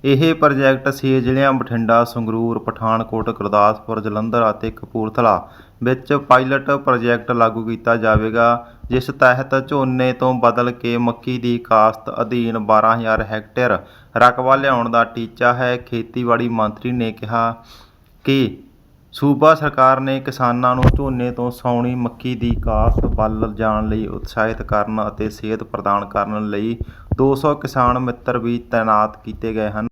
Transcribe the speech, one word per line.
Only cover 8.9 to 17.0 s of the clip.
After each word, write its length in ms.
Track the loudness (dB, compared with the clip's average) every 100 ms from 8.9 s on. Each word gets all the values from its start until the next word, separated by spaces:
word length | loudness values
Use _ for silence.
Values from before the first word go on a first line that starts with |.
| -2 -2 2
ਤਹਿਤ 480 | 4 4 0 -2 -2
ਝੋਨੇ 460 | -2 -2 0 0
ਤੋਂ 200 | 0 0
ਬਦਲ 380 | 2 2 2 -2
ਕੇ 260 | -2 -4 0
ਮੱਕੀ 400 | -2 -2 -6 -4
ਦੀ 200 | -2 -2
ਕਾਸ਼ਤ 520 | 2 4 4 2 -10 -4
ਅਧੀਨ 360 | -2 -2 -2 -4
ਬਾਰਾਂ 380 | 2 4 4 2
ਹਜ਼ਾਰ 240 | 0 -2
ਹੈਕਟੇਅਰ 560 | -2 -6 -6 -2 0 0 -4 -20 -8 4
ਰਕਬਾ 380 | 4 4 2 2
ਲਿਆਉਣ 340 | 4 0 2
ਦਾ 140 | 2
ਟੀਚਾ 500 | 0 -2 -10 0 0
ਹੈ। 240 | 2 0 -2
ਖੇਤੀਬਾੜੀ 720 | -4 -8 -6 -6 0 0 0
ਮੰਤਰੀ 420 | 0 -2 -2 -6
ਨੇ 200 | -4